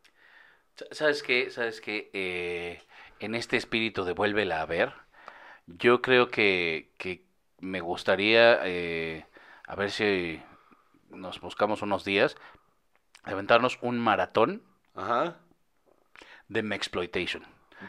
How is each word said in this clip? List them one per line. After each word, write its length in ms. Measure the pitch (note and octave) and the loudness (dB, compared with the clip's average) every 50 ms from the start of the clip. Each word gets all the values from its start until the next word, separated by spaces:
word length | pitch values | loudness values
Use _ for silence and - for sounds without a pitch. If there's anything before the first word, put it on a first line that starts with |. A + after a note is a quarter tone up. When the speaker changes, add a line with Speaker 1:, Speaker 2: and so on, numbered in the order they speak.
| _ _ _ _ _ - - - - - _ _ _ _ _ | _ _ _ _ _ -20 -20 -20 -20 -20 _ _ _ _ _
Speaker 1:
Sa-, 100 | - - - - | -20 -18 -16 -8
¿sabes 280 | - D3+ D3+ D3 D3 - | 0 0 0 0 0 0
qué? 280 | - B2+ B2 C3+ - | 0 0 0 0 -2
¿Sabes 320 | - B2+ A#2+ A2+ A2 - - | -4 -4 -4 -4 -4 -8 -10
qué? 260 | A2+ G#2+ G#2+ - - - | -8 -8 -8 -8 -8 -6
Eh, 680 | G2 F#2+ F#2 F2+ F2 F2 F2 F2 E2+ E2+ F2 F2 - - _ - - - - - _ | -6 -4 -4 -4 -4 -6 -6 -6 -6 -6 -8 -10 -12 -18 _ -20 -20 -20 -20 -16 _
en 140 | G#2 G#2 A2+ | -8 -6 -6
este 240 | A#2 A#2 - - A#2 | -6 -4 -2 -2 -2
espíritu 460 | - - - A2+ A2+ A2 - - F#2+ | -2 -2 -2 -2 -2 -2 -2 -4 -4
de 100 | F2+ F2 | -4 -2
vuélvela 480 | - G#2+ G#2 G#2 G#2+ G#2 F#2 E2 D#2+ D#2+ | 0 0 0 2 0 0 0 -2 -2 -2
a 40 | |
ver, 280 | D#2 E2 F2 A2 C3 - - - _ _ - - - - - - - - - _ | -2 0 0 0 -2 -2 -10 -20 _ _ -20 -20 -20 -20 -20 -20 -20 -20 -20 _
yo 340 | - F2 F2+ - A#2+ B2 A#2+ | -20 -10 0 4 4 4 4
creo 300 | - B2+ B2+ B2 B2 A#2+ | 4 4 6 6 6 4
que, 600 | - - G#2+ G2 F#2+ F2+ F2 E2 D#2+ D#2 - _ _ | 2 2 4 4 4 2 0 -2 -2 -4 -8 _ _
que 260 | _ - F#2 F2+ F2 _ _ _ _ _ _ _ _ | _ -10 -10 -10 -10 _ _ _ _ _ _ _ _
me 220 | - F#2+ F#2 F#2 - | -10 -8 -8 -6 -6
gustaría, 800 | - F2+ - - - G2 F#2 G2+ A2 A2+ A2+ A#2 A#2 A#2+ - - | -6 -8 -4 0 0 0 2 2 4 6 8 8 8 6 4 2
eh, 600 | F#2 F2+ F2 F2 E2+ E2+ E2 E2 E2 D#2+ D#2+ - - _ - - - - - - | -2 -4 -4 -4 -4 -4 -4 -4 -6 -8 -10 -14 -18 _ -20 -20 -20 -20 -20 -18
a 80 | - - | -14 -6
ver 140 | F2+ G2+ G2+ | -4 -4 -4
si 500 | - - A2 G#2 G2 F#2 F2 E2+ D#2+ D2+ - - - - _ _ _ _ _ _ _ _ _ _ | -2 0 0 2 2 0 0 -4 -6 -10 -14 -18 -20 -20 _ _ _ _ _ _ _ _ _ _
nos 280 | - F#2+ F#2 F2+ F2+ - - | -18 -14 -14 -12 -12 -12 -12
buscamos 400 | G#2+ - - G#2 G#2 G#2+ G2 G#2 | -12 -2 0 0 0 0 -2 -2
unos 240 | G#2 G2+ F2+ - | -4 -4 -4 -2
días, 300 | G2+ G2 G2+ B2 D3 - - - - - _ _ _ _ _ _ _ _ _ _ _ _ - _ | 0 2 2 2 2 0 -6 -16 -20 -20 _ _ _ _ _ _ _ _ _ _ _ _ -18 _
aventarnos 540 | - G2+ F#2+ G2+ G2 A#2 A#2 B2 B2+ - - - | -8 -8 -6 2 4 6 6 6 2 0 -2 -4
un 160 | A#2+ A#2+ A#2+ | -4 -2 0
maratón 640 | A#2 A2+ G#2 F#2 F2+ - - G#2+ A2+ C#3+ G3 A#3 - _ _ _ _ _ _ | 2 2 4 2 2 0 2 2 2 4 2 -4 -12 _ _ _ _ _ _
Speaker 2:
Ajá. 420 | G2 F#2 G#2 A#2+ B2 D3+ E3+ E3+ - _ _ _ _ _ _ _ _ _ _ _ _ _ _ _ - - - - - _ _ | -10 -4 -2 0 0 0 -2 -6 -10 _ _ _ _ _ _ _ _ _ _ _ _ _ _ _ -20 -20 -20 -20 -20 _ _
Speaker 1:
de 140 | - A2+ G#2+ | -4 -2 -2
Mexploitation. 840 | G#2+ G2+ F#2+ - - - F#2+ F2+ - - F#2+ F2 E2 - - - - - _ _ _ - - - | -2 -4 -4 -6 -6 -4 -4 -4 -2 -2 -4 -4 -4 -6 -8 -10 -16 -20 _ _ _ -20 -20 -6